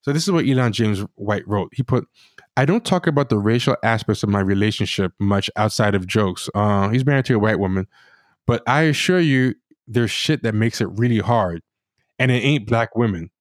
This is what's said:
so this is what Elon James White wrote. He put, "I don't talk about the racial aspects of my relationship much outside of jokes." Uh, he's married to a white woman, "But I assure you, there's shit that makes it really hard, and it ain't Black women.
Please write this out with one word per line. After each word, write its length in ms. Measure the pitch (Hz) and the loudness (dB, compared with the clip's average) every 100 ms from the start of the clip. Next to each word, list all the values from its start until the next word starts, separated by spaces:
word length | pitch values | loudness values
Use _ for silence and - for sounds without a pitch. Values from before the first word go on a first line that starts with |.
so 120 | - | -2
this 100 | 147 | -2
is 80 | 160 | 0
what 140 | 170 113 | 0 2
Elon 240 | 131 123 | 2 2
James 260 | 101 110 98 104 _ | 2 0 0 -6 _
White 300 | 101 104 - | -4 -4 -2
wrote. 240 | 101 92 | -4 -4
He 100 | - | -6
put, 220 | 123 127 - _ _ - _ - | -2 -2 -4 _ _ -20 _ -2
"I 80 | |
don't 220 | 139 220 - | 0 0 0
talk 220 | 185 170 | 0 0
about 200 | 143 139 | 0 0
the 120 | 110 | 0
racial 360 | 101 120 127 - | 2 0 0 0
aspects 400 | 110 113 - 104 | 0 0 -2 -2
of 60 | 104 | 0
my 100 | 101 | 0
relationship 720 | 95 98 107 - 98 - 92 _ | 0 2 0 0 -4 -2 -4 _
much 300 | 101 101 - - | 0 0 -2 -2
outside 380 | 104 - 107 101 | -2 2 0 0
of 120 | 92 | 0
jokes." 400 | 110 101 90 - 101 | 0 0 -4 -6 -2
Uh, 320 | 104 101 98 | 0 2 0
he's 160 | 120 131 | 0 0
married 200 | 139 120 | 0 0
to 80 | |
a 60 | 113 | 0
white 200 | 107 95 | 2 0
woman, 280 | 98 95 95 _ _ _ _ _ - | 0 -2 -4 _ _ _ _ _ -2
"But 160 | 117 - | -2 2
I 160 | 135 | 2
assure 360 | 160 143 - 185 | 2 0 0 2
you, 360 | 165 131 127 - _ _ - | 4 2 2 -2 _ _ -4
there's 240 | 117 113 | -2 0
shit 320 | - - 151 | -2 -2 -2
that 100 | 113 107 | 0 0
makes 240 | 113 - | -2 -2
it 80 | 98 | -6
really 280 | 98 123 113 | -2 0 0
hard, 440 | 92 117 95 85 _ _ _ _ _ _ | 2 0 0 -4 _ _ _ _ _ _
and 120 | 131 | 0
it 40 | 123 | 2
ain't 320 | 127 147 107 | 2 0 0
Black 280 | 117 113 110 | -2 0 0
women. 360 | 117 90 85 _ | 0 -2 -8 _